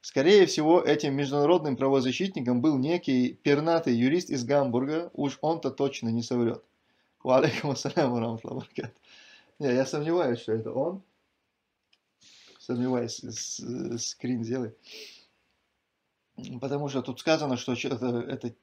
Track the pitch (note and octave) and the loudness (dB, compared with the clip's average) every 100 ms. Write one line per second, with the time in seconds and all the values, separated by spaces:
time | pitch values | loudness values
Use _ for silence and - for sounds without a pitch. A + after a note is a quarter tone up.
0 | - - E3 G3+ F3+ - D3+ F3 - D3+ | -4 2 8 8 8 4 6 6 6 2
1 | D3+ C3+ C#3+ C#3+ C#3+ F3+ D3+ C3+ C3+ C#3 | 2 0 0 2 4 4 2 0 2 2
2 | C3 B2 - F3+ B2 B2 D#3 C#3 C3+ F3 | 2 -2 -4 -4 -2 2 2 2 0 -2
3 | F3 B2+ B2+ - - C#3+ D#3+ E3 D#3+ A#2 | 0 2 2 0 2 2 2 0 2 2
4 | B2+ E3+ F3 C#3 A#2+ C#3+ C3+ A#2 C3+ D#3 | 4 2 -2 -6 0 2 2 0 0 -4
5 | F3 - C#3+ C3+ D3+ E3 C3+ C3 C#3 C3+ | -4 -4 -6 -2 -4 -2 -4 -2 -2 -2
6 | A#2 A2+ A#2 B2 A#2 - _ _ _ _ | -4 -4 -2 0 0 -2 _ _ _ _
7 | _ _ - B2+ D3+ - D3+ C#3+ C#3+ - | _ _ 2 4 4 0 -4 -4 -2 0
8 | C#3 A#2+ A#2 A2+ - B2+ - - A2+ _ | 0 0 -2 -6 -8 -10 -10 -10 -10 _
9 | _ - - - _ _ C#3+ B2 C3 D3 | _ -20 -20 -20 _ _ 0 0 0 -2
10 | D3+ F3 D3+ A#2+ - A2+ A2 G#2+ D3+ F#3+ | 0 0 0 -2 -2 -4 -2 -4 -4 -6
11 | _ _ _ _ _ _ _ _ _ _ | _ _ _ _ _ _ _ _ _ _
12 | _ _ - - - - - B2 B2+ B2+ | _ _ -20 -20 -20 -20 -8 -4 0 -2
13 | A#2 - - A2 - - - B2 A#2 A#2 | -4 -8 -12 -10 -10 -10 -8 -8 -6 -6
14 | - - B2 B2 A2+ C3 A2+ - - - | -8 -8 -4 -4 -2 -4 -6 -10 -20 -20
15 | - - _ _ _ _ _ _ _ _ | -20 -20 _ _ _ _ _ _ _ _
16 | _ _ _ - B2+ B2+ C3+ C#3+ D3 C3+ | _ _ _ -18 -14 -8 -4 -4 -2 -4
17 | B2 B2 - D#3+ D3 B2 - A#2+ C3+ B2+ | -6 -6 0 0 0 -4 -4 -4 -4 -4
18 | B2 A#2+ B2 C3+ A#2+ A2 | -2 -4 -4 -8 -8 -12